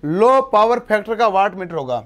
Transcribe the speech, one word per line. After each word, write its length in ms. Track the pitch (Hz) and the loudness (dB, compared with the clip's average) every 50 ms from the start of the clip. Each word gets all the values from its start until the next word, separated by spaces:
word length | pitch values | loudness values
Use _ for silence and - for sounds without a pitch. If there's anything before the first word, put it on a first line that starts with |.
| - | -4
लो 380 | 147 160 185 220 247 262 269 262 | -4 0 2 4 4 4 4 2
पावर 360 | 262 - 214 214 226 240 233 | 2 2 2 2 4 2 -2
फैक्टर 340 | 240 - 214 214 196 214 226 | -2 -2 -2 -2 -2 -4 -2
का 120 | 214 226 220 | 0 0 0
वाट 260 | 190 190 196 208 180 | 2 2 0 0 -2
मीटर 180 | 190 185 170 170 | -6 -12 -8 -8
होगा। 280 | 160 139 127 123 120 107 | -8 -6 -4 -6 -6 -6